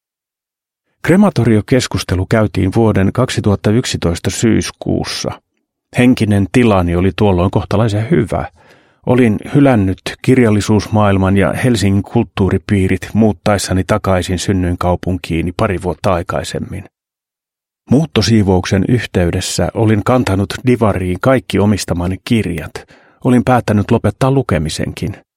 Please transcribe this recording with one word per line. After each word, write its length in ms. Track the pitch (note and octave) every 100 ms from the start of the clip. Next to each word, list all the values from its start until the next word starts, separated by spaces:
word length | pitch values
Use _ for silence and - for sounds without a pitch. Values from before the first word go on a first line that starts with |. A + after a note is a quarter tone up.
| _ _ _ _ _ _ _ _ _ _
Krematoriokeskustelu 1200 | - F#3 G#3 C#3 A#2 G#2+ - C3 - G2+ - F#2 F#2
käytiin 460 | A#2 G#2+ - F#2+ A2+
vuoden 360 | A2 G2+ F#2+
kaksituhatta 580 | - B2+ - G#2 G2 G#2+
yksitoista 600 | A2 - F#2+ E2 E2+ -
syyskuussa. 1120 | - A#2 G2 - - - F2+ - - - - _ _ _ _ _ -
Henkinen 480 | B2 B2 G#2+ G2+ F#2+
tilani 440 | C3 A#2 F#2+ F2 F2
oli 140 | F#2+ -
tuolloin 340 | G#2 F2+ F#2+
kohtalaisen 600 | - - G2+ A2+ G#2 A2+
hyvä. 400 | E3 G#2+ - - - _ _ _ _ -
Olin 300 | B2+ A#2+ G2+ -
hylännyt 460 | D3+ C#3 A#2+ F#2+ F2+ - -
kirjallisuusmaailman 1120 | - B2+ A#2 G#2 G2 G#2+ - G#2+ G#2 G2 F#2+ G2
ja 160 | F2
Helsingin 500 | - B2+ A2+ G2 G2
kulttuuripiirit 1040 | - A#2+ A2 - F#2+ F#2 - G2+ F#2 F#2 -
muuttaessani 680 | G#2 A2 F#2+ - G2+ - F#2+ F2+
takaisin 520 | G#2+ - F#2 E2+ F#2
synnyinkaupunkiini 1120 | - F#2+ F2 F2+ F2+ F2+ - F#2 - E2 E2+ -
pari 260 | A2 F2+
vuotta 320 | F2+ D#2+ -
aikaisemmin. 680 | F2 - D2 - - - F#2 - _ _ _ _ _ _ _ _ _ -
Muuttosiivouksen 960 | B2+ E3 - G#2 A2+ F#2+ F#2 - G2 F#2+
yhteydessä 800 | B2 - G2 E2+ F#2 - - F2
olin 300 | - A2 G#2+
kantanut 440 | G#2 B2+ G#2 F#2+ G2 - B2+
divariin 540 | A#2+ A2 F#2 F#2 F2+
kaikki 380 | B2+ C3 - F#2+
omistamani 580 | G2+ G2+ - F2 F2 F#2
kirjat. 480 | - A#2 F#2 - - - - - _ _
Olin 200 | - B2
päättänyt 460 | B2 B2 - G#2 G2
lopettaa 400 | A#2 G#2+ - C3+
lukemisenkin. 840 | C3+ - E2+ D#2 - - - E2 - _